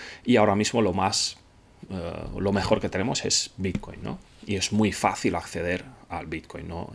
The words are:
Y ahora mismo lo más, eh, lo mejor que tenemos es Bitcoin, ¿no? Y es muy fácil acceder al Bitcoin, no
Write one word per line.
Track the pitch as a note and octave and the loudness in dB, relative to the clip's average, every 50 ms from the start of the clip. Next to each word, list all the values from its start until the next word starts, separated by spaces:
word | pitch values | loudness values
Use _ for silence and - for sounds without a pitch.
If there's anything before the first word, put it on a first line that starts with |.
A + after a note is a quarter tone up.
| - - - - - | -16 -16 -16 -4 2
Y | A#2+ B2 | 4 6
ahora | A2 G#2 G#2 G2 | 6 8 6 6
mismo | G#2 G#2 - - A#2+ | 4 2 2 2 2
lo | G#2+ F#2+ | 2 2
más, | F2+ F#2+ F#2 G2+ - - - - - - - _ _ - _ _ _ - - - | 2 2 2 2 2 0 0 -2 -4 -8 -18 _ _ -20 _ _ _ -20 -14 -10
eh, | F#2+ F2+ E2+ E2+ D#2+ D#2 D#2 D#2+ - | -8 -6 -6 -6 -6 -8 -8 -8 -4
lo | G2 F#2+ G2+ | -2 0 2
mejor | G2 G2 F#2 - A2 G#2 | 2 2 4 4 2 2
que | - G2 | 2 0
tenemos | - F#2 G2 C3 C#3 - - | -2 -2 -2 -2 -2 -2 0
es | G2+ - - - - - | 0 0 0 0 -4 -6
Bitcoin, | - F#2+ F#2+ - - - - C#2+ - | -6 -4 -2 -2 -4 -6 -10 -12 -10
¿no? | F#2 G#2+ - - - - - - - | -8 -8 -8 -10 -12 -18 -20 -12 -6
Y | - G2+ | -4 -2
es | F#2+ - - | -2 -2 0
muy | G#2 G#2 G#2+ G2 | 2 4 4 4
fácil | F2+ - - G2 - - - G#2+ F2+ | 4 2 2 2 2 2 0 0 0
acceder | E2+ - - - F2 E2+ F2 F2+ - - C3 C3 - - - | 0 -4 -6 -6 -4 -2 -2 -2 -2 -4 -10 -18 -20 -14 -10
al | - D#2+ D#2+ | -10 -8 -8
Bitcoin, | D#2 D#2+ D#2+ - - - - D#2+ | -8 -8 -10 -10 -12 -12 -12 -10
no | E2 E2+ E2+ - - | -8 -8 -8 -8 -8